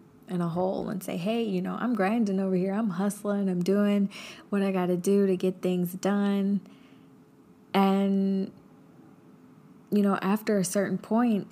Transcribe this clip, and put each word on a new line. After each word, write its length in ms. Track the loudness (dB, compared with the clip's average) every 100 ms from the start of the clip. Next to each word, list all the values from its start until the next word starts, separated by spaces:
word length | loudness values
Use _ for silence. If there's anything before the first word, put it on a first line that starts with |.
| -20 -20 -8
in 120 | -4
a 60 | -2
hole, 420 | -2 -2 -2 -4
and 120 | -6
say, 160 | -6 -4
"Hey, 240 | -2 -2
you 180 | -2 -2
know, 160 | -4 -4
I'm 160 | -2 0
grinding 440 | 0 2 0 0
over 160 | 0 0
here. 160 | 0
I'm 200 | -2 -2
hustling. 580 | -2 -2 -2 -2 -2 0
I'm 140 | 0
doing 480 | 2 2 4 2 0 -4 -16 -18 -6
what 120 | -2
I 100 | 0
gotta 240 | 0 0 0
do 300 | 2 4 4
to 100 | 2
get 260 | 0 -2
things 320 | -2 0 -2
done." 680 | -2 -2 0 2 0 0 0 -4 -18 -20 -20 -20 -20 -20 -20 -20 -20 -4
And, 800 | 2 4 4 2 2 0 0 -4 -10 -20 -20 -20 -20 -20 -20 -20 -20 -20 -20 -20 -20 -2
you 140 | 2
know, 160 | 2 2
after 380 | 0 0 0 0
a 40 |
certain 360 | 0 0 0 -2
point, 480 | -2 0 2 0 -2